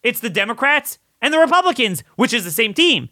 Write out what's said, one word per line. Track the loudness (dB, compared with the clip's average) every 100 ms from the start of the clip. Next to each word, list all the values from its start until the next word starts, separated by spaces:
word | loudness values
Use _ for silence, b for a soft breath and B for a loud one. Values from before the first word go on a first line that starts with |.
It's | -2 -4
the | -4
Democrats | -2 -4 -2 0 0 -2 -18 _ _
and | -2
the | 2
Republicans, | 4 4 2 0 -2 -2 -10 -2
which | 0
is | 0
the | -4
same | -2 -2
team. | 2 2 2 -4